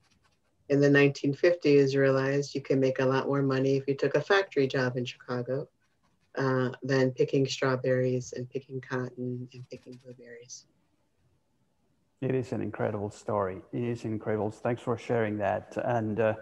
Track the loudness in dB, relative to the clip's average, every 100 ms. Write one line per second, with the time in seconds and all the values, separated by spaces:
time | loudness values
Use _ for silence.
0 | _ _ _ _ _ _ 0 4 6 6
1 | 4 2 -2 2 2 4 4 6 6 4
2 | 4 4 2 0 -2 -6 -2 2 2 2
3 | 2 2 0 0 2 2 2 0 0 -2
4 | 0 0 2 2 2 0 0 0 -2 -2
5 | -6 -8 -8 -6 -4 -6 -6 _ _ _
6 | _ _ _ -2 0 2 0 -2 0 2
7 | 2 2 0 2 0 0 0 0 0 0
8 | 0 -2 -4 -10 -8 -10 -10 -12 -6 -6
9 | -6 -8 -8 -8 -10 -16 -16 -18 -18 -20
10 | -20 -20 -20 -20 -18 -20 _ _ _ _
11 | _ _ _ _ _ _ _ _ _ _
12 | _ -8 -2 -2 -2 -4 -6 -4 -4 -2
13 | -6 -8 -4 -2 -2 -6 -10 -6 -6 -6
14 | -6 -6 -4 -4 -4 -4 -4 -4 -4 -4
15 | -2 0 0 -2 -2 -2 -4 -6 -2 -2
16 | -2 0 0 0